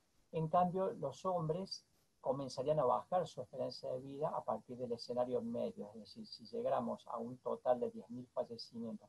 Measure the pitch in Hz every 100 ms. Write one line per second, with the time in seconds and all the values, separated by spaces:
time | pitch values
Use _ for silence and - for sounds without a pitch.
0 | _ _ _ 165 160 180 180 185 190 -
1 | 139 - 190 175 156 170 196 - _ _
2 | _ _ - 135 135 131 139 156 123 107
3 | - 180 - - 123 131 127 - 135 127
4 | 139 139 156 - - 110 - 123 123 117
5 | - 120 123 123 117 117 117 107 104 110
6 | 104 113 107 - 113 117 127 131 117 -
7 | - 113 117 127 120 117 127 123 117 113
8 | - 123 123 127 117 113 - 117 117 107